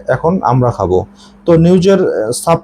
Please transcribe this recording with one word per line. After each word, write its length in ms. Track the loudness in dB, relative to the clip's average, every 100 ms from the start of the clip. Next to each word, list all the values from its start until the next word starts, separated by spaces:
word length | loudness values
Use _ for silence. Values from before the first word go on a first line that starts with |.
| -4
এখন 320 | -4 -2 -2
আমরা 280 | 0 0 0
খাবো।" 340 | -2 -2 -2 -4 -12 -20 -8 0
তো 120 | 2
নিউজের, 420 | 4 4 2 2
আহ, 320 | 0 -4 -4
সাব 280 | -4 -2 -4